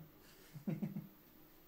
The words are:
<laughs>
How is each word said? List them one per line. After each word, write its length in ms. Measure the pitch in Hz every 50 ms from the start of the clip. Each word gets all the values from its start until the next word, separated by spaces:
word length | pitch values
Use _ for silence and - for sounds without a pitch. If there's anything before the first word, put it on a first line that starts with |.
| - - - - - - - - - - - 151 -
<laughs> 80 | - 160 - - - - - - - - - - - - - - - - - -